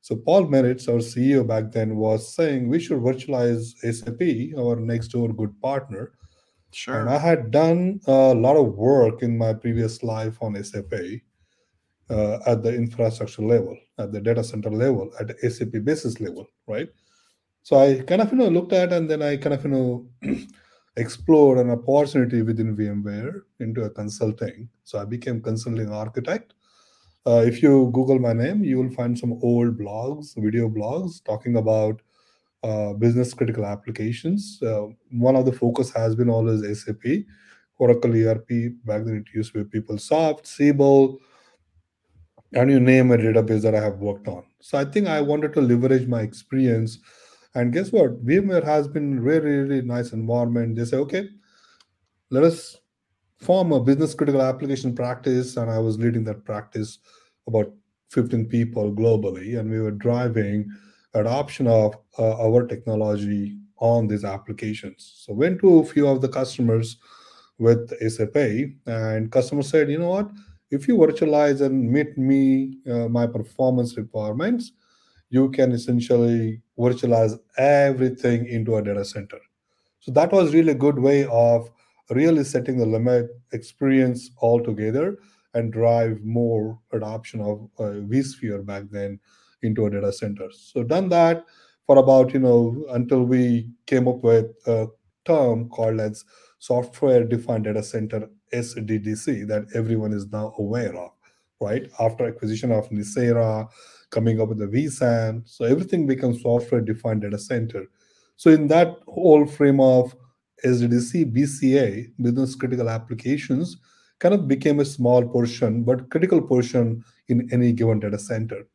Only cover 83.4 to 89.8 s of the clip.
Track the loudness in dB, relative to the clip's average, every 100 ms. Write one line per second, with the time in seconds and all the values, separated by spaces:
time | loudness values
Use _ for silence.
83.4 | _ -12 -12 _ 2 4 2 0 -10 _
84.4 | 2 2 0 -4 -2 -2 -2 -6 _ _
85.4 | _ -6 -4 0 2 2 0 -4 -4 -2
86.4 | 0 0 -4 -10 _ -8 -6 -10 -12 -8
87.4 | -6 -8 -10 -8 -8 -8 -4 -4 -4 -8
88.4 | -8 -8 -8 -12 -10 -8 -8 -10 _ _
89.4 | _ _ -4 0